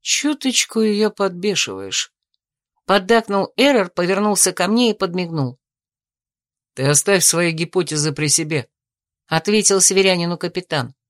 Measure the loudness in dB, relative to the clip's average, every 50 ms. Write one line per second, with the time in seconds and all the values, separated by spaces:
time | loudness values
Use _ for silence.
0 | _ -4 -4 -2 -2 -2 -4 -2 -4 -2 0 0 -2 -2 0 0 0 2 2 0
1 | 0 -2 0 -2 -2 -2 -2 -4 -4 -2 -2 -2 -4 -6 -8 -12 -10 -6 -6 -6
2 | -6 _ _ _ _ _ _ _ _ _ _ _ _ _ _ _ _ 0 0 0
3 | 2 4 2 2 2 0 -2 -2 -2 -2 _ 2 2 4 4 2 0 0 _ -2
4 | 0 0 0 2 2 0 2 2 0 0 0 -2 -2 0 2 2 2 2 0 _
5 | -4 -4 -4 -6 -6 -4 -2 -4 -4 -4 -6 _ _ _ _ _ _ _ _ _
6 | _ _ _ _ _ _ _ _ _ _ _ _ _ _ _ -2 0 2 2 2
7 | 4 4 2 4 4 2 2 2 0 0 0 -2 -6 -2 -2 -2 -2 0 -2 -2
8 | -2 -2 -2 -2 -2 0 0 0 -2 -2 -4 -6 -6 _ _ _ _ _ _ _
9 | _ _ _ _ _ _ -4 -2 0 2 2 2 2 2 2 2 2 2 4 4
10 | 4 4 2 0 -2 -4 -4 -6 -6 -8 _ -8 -8 _ -4 -4 -4 -6 -12 _
11 | _